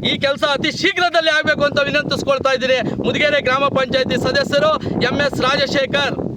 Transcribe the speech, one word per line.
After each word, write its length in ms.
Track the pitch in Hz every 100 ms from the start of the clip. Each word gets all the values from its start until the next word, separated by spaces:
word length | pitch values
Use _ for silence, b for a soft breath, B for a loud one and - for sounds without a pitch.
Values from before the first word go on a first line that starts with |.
| -
ಈ 100 | 294
ಕೆಲಸ 240 | 277 285
ಅತಿ 280 | 294 269 311
ಶೀಘ್ರದಲ್ಲಿ 580 | - 370 381 349 330 320
ಆಗ್ಬೇಕು 340 | 302 311 294
ಅಂತ 160 | 285 285
ವಿನಂತಿಸ್ಕೊಳ್ತಾ 720 | 277 294 285 277 269 269 269
ಇದ್ದೀನಿ. 520 | 262 254 254 - -
ಮುದಿಗೆರೆ 380 | - - 294 285
ಗ್ರಾಮ 260 | 254 262 277
ಪಂಚಾಯತಿ 500 | 269 262 262 254 254
ಸದಸ್ಯರು 840 | 254 277 269 285 311 302 - -
ಎಂ 180 | 240 262
ಎಸ್ 220 | 285 -
ರಾಜಶೇಖರ್. 720 | 254 285 269 285 262 277 269 - -